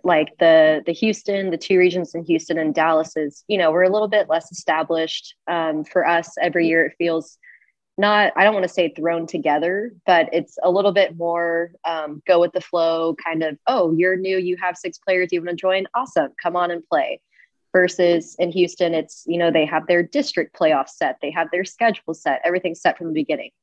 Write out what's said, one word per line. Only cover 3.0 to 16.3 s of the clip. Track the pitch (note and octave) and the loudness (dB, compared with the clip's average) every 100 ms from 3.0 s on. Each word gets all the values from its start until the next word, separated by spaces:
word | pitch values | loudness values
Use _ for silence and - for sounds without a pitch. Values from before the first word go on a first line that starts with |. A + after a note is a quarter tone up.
| D#3+ D#3+ | 0 -6
is, | D3 - - | -6 -8 -6
you | G#3 | 0
know, | E3 | 2
we're | E3 | 4
a | F#3 | 2
little | G#3 G#3+ | 2 0
bit | G#3+ F#3+ | 0 0
less | D#3+ - | -2 -4
established. | - - D#3+ D#3+ E3 D#3+ - - _ - | -8 -2 -2 -2 -2 -4 -6 -12 _ -6
Um, | E3+ D#3+ D3+ | -4 -2 -4
for | D3+ - E3 | -2 -2 2
us, | E3+ E3 - | 0 -2 -4
every | F3 E3 E3 | -2 0 2
year | E3 D#3 | 2 0
it | _ | _
feels | E3+ E3 - _ - - _ _ _ - | -2 -2 -6 _ -20 -20 _ _ _ -2
not, | G#3 G#3 G3+ - | 2 4 2 4
I | |
don't | G3+ | 2
wanna | G#3+ F3+ | 2 -2
say | - E3 | 0 -2
thrown | D#3+ E3 E3+ D#3+ | -2 -4 -2 -4
together, | E3 D3+ D3 E3 G3 A#3 - - | -4 0 0 0 -4 -6 -8 2
but | F3 - | 2 2
it's | E3+ D3+ - | -2 -4 -2
a | F#3 | 0
little | F#3 G3 | 2 2
bit | F#3+ F#3+ E3 | 2 0 -2
more, | E3+ E3+ E3+ E3 E3+ E3+ | -4 -2 -2 -2 -4 _
um, | E3 E3 D3+ D3+ - | -6 -6 -8 -8 2
go | F3 | 4
with | F3 | 4
the | F#3 | -2
flow, | - F3 E3 E3 E3 D#3+ | -4 -2 0 0 -2 -4
kind | E3+ D#3+ | -6 -4
of, | D#3+ D3+ - | -4 -4 -2
"Oh, | B3+ E3+ D#3+ | 0 2 2
you're | F3+ F#3 | 2 0
new, | F#3+ F#3+ | -2 -2
you | F3+ F3+ | -2 -4
have | F3+ E3+ | -4 -6
six | F#3 - | -10 -8
players, | - F#3 F3+ | -2 0 0
you | F3+ | -4
wanna | E3+ E3+ | -4 -4
join? | F#3 F#3+ F#3+ A#3 | 0 0 -2 -6
Awesome, | C4+ - C#3 | -2 -2 -2